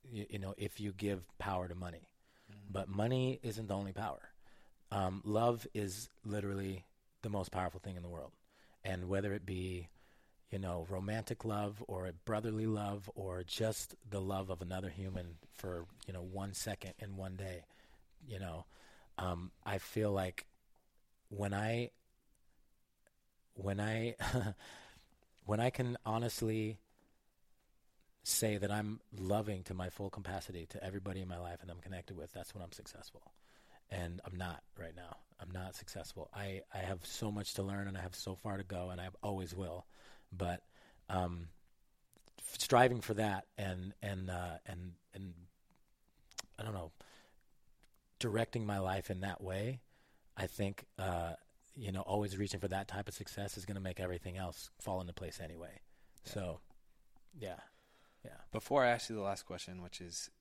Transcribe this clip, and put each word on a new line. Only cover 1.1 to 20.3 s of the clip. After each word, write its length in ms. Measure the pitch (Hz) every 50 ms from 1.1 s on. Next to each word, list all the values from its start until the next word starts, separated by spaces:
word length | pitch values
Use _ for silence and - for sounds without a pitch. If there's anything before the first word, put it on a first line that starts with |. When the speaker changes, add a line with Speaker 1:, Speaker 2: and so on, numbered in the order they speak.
| 101 92 87 - -
Speaker 1:
power 300 | - - 101 95 90 92
to 80 | 90 87
money. 320 | 90 90 87 85 82 - _ _ _ _ _ - - - -
Speaker 2:
Mm-hmm. 220 | 101 104 101 101
Speaker 1:
But 160 | 95 95 95 92
money 500 | 98 101 107 120 127 127 127 127 127 - -
isn't 240 | 117 101 110 113
the 80 | 98 98
only 160 | 98 101 95 95
power. 280 | 101 110 95 65 - - - - - - - - - - - - _ - -
Um, 300 | 104 101 95 92 95 98 -
love 420 | 104 104 107 117 120 120 113 - - -
is 360 | 107 104 95 92 104 117 - - - -
literally 600 | 110 104 104 101 98 98 98 98 95 95 92 - - _ _ _ _ _ _ -
the 60 | 110
most 220 | 101 98 90 -
powerful 280 | - 92 92 90 - 92
thing 160 | - 101 92
in 60 | 90 87
the 60 | 87
world. 220 | 87 82 67 76 - _ _ _ _ - - - - _ -
And 240 | 95 92 90 92 90
whether 240 | 98 98 101 101 98
it 120 | 101 80
be, 440 | 92 95 90 92 92 90 90 87 - - - - - - - - - _ - - _
you 80 | - 98
know, 260 | 95 90 87 87 82 87
romantic 540 | 98 92 98 101 107 113 107 - 117 - -
love 400 | 110 104 104 104 101 104 101 -
or 180 | - 98 92 92
a 80 | 92 85
brotherly 540 | 85 - - 110 107 113 113 107 110 110
love 420 | 113 107 104 104 101 101 104 98 101 -
or 280 | - 95 95 90 90 90
just 520 | 87 - - 113 110 90 - - - - - - 107
the 120 | 104 98
love 280 | 92 95 98 95 95 95
of 120 | 92 87
another 280 | 92 87 92 95 95 92
human 460 | 78 95 98 95 92 90 87 85 82 80 - - -
for, 280 | - - 95 90 85 85 98 - - -
you 60 | - 95
know, 80 | 90
one 320 | 87 92 92 98 98 101 95
second 400 | - - 110 98 - - 95 - -
in 180 | 110 101 98
one 180 | 95 95 95 92
day, 280 | 92 98 95 92 85 - _ - - - - - - - - - - -
you 120 | 135 110 95
know, 260 | 95 87 80 82 90 - - - - - - - - - -
um, 340 | - 92 90 87 85 87 90 - - -
I 140 | - 101 92
feel 320 | - - - 110 110 104
like 340 | 98 98 92 92